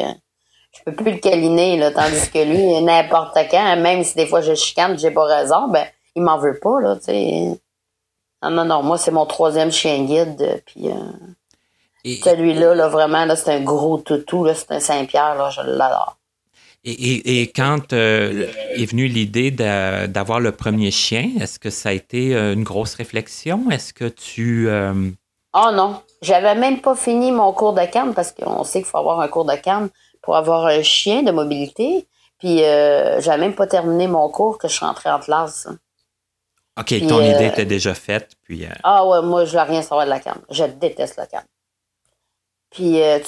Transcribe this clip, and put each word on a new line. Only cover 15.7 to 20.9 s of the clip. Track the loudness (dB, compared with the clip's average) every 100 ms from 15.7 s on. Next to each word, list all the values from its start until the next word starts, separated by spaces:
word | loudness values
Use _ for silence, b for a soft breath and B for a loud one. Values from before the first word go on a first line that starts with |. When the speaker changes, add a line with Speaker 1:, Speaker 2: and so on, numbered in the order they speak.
| 0 0 0 -4 -8 _ _ _ b b b
Speaker 2:
Et, | -14
et, | -6 -2 -2 0 0
et | 0
quand, | 0 0 0 -2
euh, | 0 2 2 0 -2 -6 -8 -8 -4
est | -2
venue | -2 -2
l'idée | 0 -2 0 -2
d'a-, | -2 -2 0 -2 -2 -4
d'avoir | -4 -2 0
le | 0
premier | -2 -2 0 0